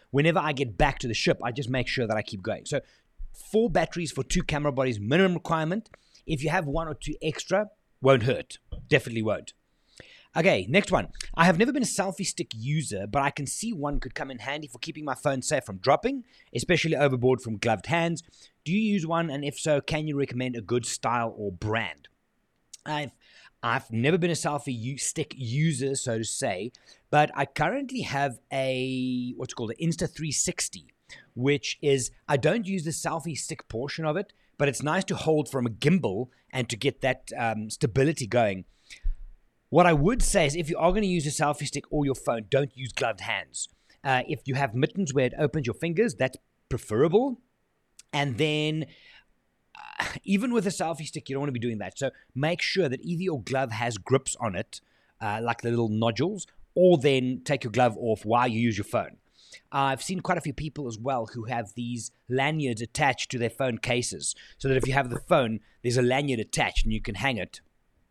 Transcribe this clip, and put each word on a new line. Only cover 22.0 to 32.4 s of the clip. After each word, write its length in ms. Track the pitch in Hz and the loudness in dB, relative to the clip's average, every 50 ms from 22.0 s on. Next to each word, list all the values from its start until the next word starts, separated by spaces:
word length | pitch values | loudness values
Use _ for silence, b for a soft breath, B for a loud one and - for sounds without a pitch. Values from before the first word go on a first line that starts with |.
| _ - _ _ _ _ _ _ _ _ _ _ _ _ - - - | _ -20 _ _ _ _ _ _ _ _ _ _ _ _ -20 -14 -8
I've, 260 | 151 151 147 147 123 _ _ B B B B B B B - - | -4 -4 -4 -4 -6 _ _ B B B B B B B -6 -2
I've 260 | 120 117 135 - - 113 | 0 0 0 -2 -2 -2
never 240 | 113 120 143 175 | 2 2 4 4
been 120 | 180 175 175 | 4 2 0
a 40 | 165 | 0
selfie 440 | - - 160 147 165 - 143 123 | -2 -2 -2 -4 -4 -4 -6 -6
u-, 200 | 113 107 127 143 | -6 -6 -6 -6
stick 360 | 127 - - - - 147 - - | -4 -6 -6 -4 -4 -6 -6 -6
user, 580 | 135 131 113 123 147 156 165 147 117 135 135 135 | -8 -6 -2 0 2 2 2 2 0 -2 -2 -2
so 220 | 131 - 127 113 | -2 -2 -2 -2
to 80 | 113 113 | -2 -2
say, 480 | - - - 139 117 95 90 101 120 b b b b b b b b | -4 -4 -4 -2 -2 -2 -2 -6 -8 b b b b b b b b
but 220 | - 147 151 147 - | 4 4 4 4 2
I 120 | - 147 | -4 -4
currently 560 | - - - 151 170 233 285 277 247 262 240 | -4 0 0 0 0 0 -4 -6 -6 -6 -6
have 380 | 139 95 131 139 143 139 120 - _ - | -6 -4 -2 -2 -2 -2 -4 -8 _ -8
a, 840 | 135 135 135 131 131 127 127 131 131 127 127 127 127 123 123 123 123 | -4 -2 -2 0 0 -2 -2 -2 -2 -2 -2 -2 -2 -4 -4 -6 -6
what's 160 | - 131 - - | -8 -10 -10 -6
called 180 | - 120 107 | -6 -6 -6
an 60 | 117 - | -4 -2
Insta 320 | 165 160 165 - 180 - - | -2 -2 0 -2 -4 -6 -4
three 200 | - 160 156 127 | -6 -6 -4 -2
sixty, 540 | - - 180 - - - - - 92 73 _ _ _ B B B B B B B | -2 -2 -2 -2 -4 -6 -6 -8 -14 -20 _ _ _ B B B B B B B
which 460 | 120 123 139 147 135 - - - - | 0 2 2 2 2 0 -6 -6 -2
is, 300 | - 147 139 131 120 - b b b | 2 2 2 2 2 -4 b b b
I 80 | b 151 | b 0
don't 320 | 131 | 2